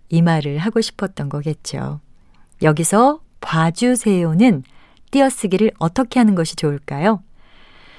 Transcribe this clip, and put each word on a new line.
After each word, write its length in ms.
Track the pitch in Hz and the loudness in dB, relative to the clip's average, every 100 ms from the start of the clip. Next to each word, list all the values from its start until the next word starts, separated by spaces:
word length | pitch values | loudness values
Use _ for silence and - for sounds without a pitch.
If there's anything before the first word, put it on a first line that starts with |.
| - | -2
이 120 | 165 | 2
말을 380 | 170 156 143 147 | 2 2 -2 -4
하고 220 | 214 226 | -2 -2
싶었던 480 | 220 - 196 - 143 | -4 -6 -8 -6 -8
거겠죠. 720 | 147 151 151 - 135 131 147 _ - _ - - - | -6 -6 -8 -8 -8 -8 -10 _ -20 _ -20 -20 -2
여기서 600 | 156 151 160 202 262 311 - - | 0 2 2 2 2 0 -10 -18
봐주세요는 1200 | - 160 165 165 247 254 214 185 165 165 247 143 - - - _ - | -6 0 0 0 0 0 0 0 0 4 4 2 -4 -20 -20 _ -4
띄어쓰기를 580 | 277 269 - 190 185 220 - | 2 2 0 -2 0 0 0
어떻게 400 | 165 - 254 262 | -4 -2 -2 2
하는 160 | 220 | 2
것이 220 | 185 160 - | 2 -2 -4
좋을까요? 680 | 151 143 - 143 196 202 - - - - - - - | -4 -6 -8 -2 0 -2 -6 -20 -20 -20 -20 -20 -20